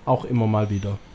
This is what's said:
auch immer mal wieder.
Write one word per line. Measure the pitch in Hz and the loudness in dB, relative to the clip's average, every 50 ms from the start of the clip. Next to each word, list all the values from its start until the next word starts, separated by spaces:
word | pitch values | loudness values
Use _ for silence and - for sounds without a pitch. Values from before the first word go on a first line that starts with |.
| - | -2
auch | - 131 123 - | 0 0 0 0
immer | - 127 117 113 | 0 0 0 2
mal | 107 107 107 107 101 | 2 2 2 0 0
wieder. | 101 98 98 101 101 - - - - | -2 -2 -4 -4 -6 -8 -10 -14 -18